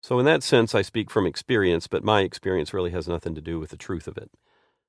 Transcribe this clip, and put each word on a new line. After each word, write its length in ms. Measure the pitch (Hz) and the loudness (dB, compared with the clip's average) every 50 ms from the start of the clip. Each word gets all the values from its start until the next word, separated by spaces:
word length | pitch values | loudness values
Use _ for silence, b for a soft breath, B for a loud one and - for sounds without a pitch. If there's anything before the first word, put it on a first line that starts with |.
So 160 | - - 127 123 | -4 0 2 4
in 60 | 127 | 4
that 180 | 147 165 151 | 4 4 2
sense, 320 | - - - 123 113 110 - | 2 4 4 4 4 4 2
I 60 | 110 | 0
speak 300 | 95 - _ 113 104 92 | 0 0 _ -4 -4 0
from 160 | - 110 98 | 0 0 0
experience, 600 | 85 73 - - - 131 110 98 90 85 85 - | 0 -2 -6 -4 0 0 2 4 4 2 2 -2
but 160 | - - 90 | -4 -6 -2
my 200 | - 104 107 104 | 2 2 4 4
experience 500 | 95 90 - - - 98 92 90 76 - | 2 0 -4 -6 -4 -2 -2 -2 -2 -4
really 180 | - 98 90 87 | -4 -4 -4 -4
has 140 | 87 90 87 | -4 -6 -4
nothing 280 | 87 85 82 - 85 82 | -4 -6 -6 -4 -8 -8
to 80 | 78 | -8
do 180 | 78 82 85 82 | -8 -8 -6 -8
with 80 | 80 - | -8 -10
the 80 | - | -14
truth 320 | - - - 98 82 - - | -18 -10 -8 -8 -8 -8 -10
of 80 | - | -14
it. 140 | - - - _ _ _ _ _ _ _ _ _ _ _ | -14 -16 -16 _ _ _ _ _ _ _ _ _ _ _